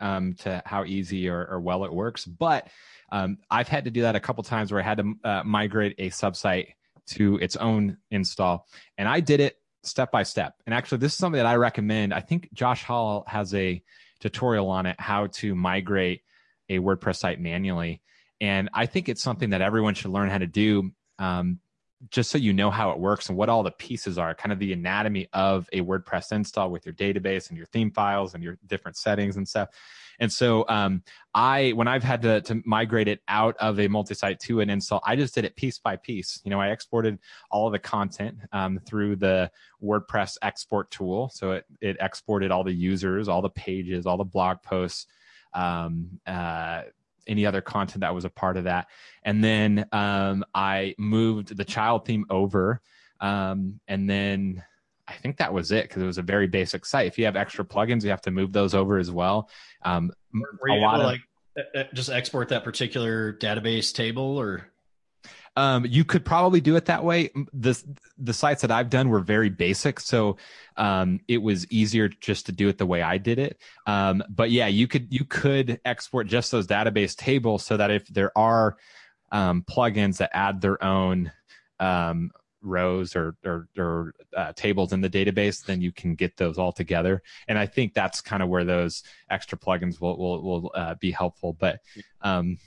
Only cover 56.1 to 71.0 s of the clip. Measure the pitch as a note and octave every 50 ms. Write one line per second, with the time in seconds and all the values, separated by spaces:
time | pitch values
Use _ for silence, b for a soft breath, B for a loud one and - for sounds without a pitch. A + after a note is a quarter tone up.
56.1 | E2+ F#2 F2 F2 G2 G#2 G2 F2+ F#2 G2 F2+ - - F#2 - - - C#3 A2 F2+
57.1 | - - A2+ G#2+ F#2+ G2 G2+ - - - G2 - - G2+ A2 A#2 A#2+ A2+ G#2 G2+
58.1 | G2 F#2 - F#2+ F#2 F#2+ G2 F#2 G2 G2+ G2+ F#2 F#2+ G2 F#2+ G2 G#2 F#2+ F2+ F2
59.1 | F2 F2 F2 F#2 G2+ G#2+ G#2+ B B B B B B B B F2+ F2+ F2 E2+ F2
60.1 | - - _ _ - A2 A#2+ - - - C3 C3+ A#2+ G#2 G#2+ G#2+ A2+ A#2 A#2+ B2+
61.1 | B2 B2 - _ _ _ _ _ - D3 C#3 - - C#3 C3+ - - B2+ B2+ C#3
62.1 | B2+ B2 B2 - - C3 A#2+ - C3 A2+ - A#2+ - - C3 A#2 - B2+ A#2 A2+
63.1 | A2+ A2+ A2 G#2+ G#2+ - - G#2+ G#2 A2 G#2+ A2+ A2+ A2+ G#2 - - - A2+ A2+
64.1 | A#2 C3 C3+ C3+ C#3 C#3+ A#2+ G2+ F#2 E2+ - - _ _ _ _ _ _ _ _
65.1 | _ _ - B B B B B B B2+ C#3 C3+ C3 B2 A#2+ B2 B2 D3+ D#3 -
66.1 | - E3+ - - E3 E3+ F3+ F#3 F#3 F3 B2+ D3 D#3+ E3 - - E3 D#3+ D#3+ E3+
67.1 | E3+ E3+ D#3 - - C3+ C#3 - - C3+ A2 B2+ B2 - - C#3+ C#3 - - _
68.1 | _ - C3 A#2 A2+ - - D3 C#3+ - - A2+ A2+ A#2 B2 A#2+ C3 B2+ C3+ B2+
69.1 | A2 G2+ F2+ G2 G#2+ G#2+ A2+ G2+ F#2+ - F2 F2+ G2 - - D3 - - - -
70.1 | - A#2 G#2+ G#2 F#2+ B B B B B B B B - G#2+ G2+ G2 F#2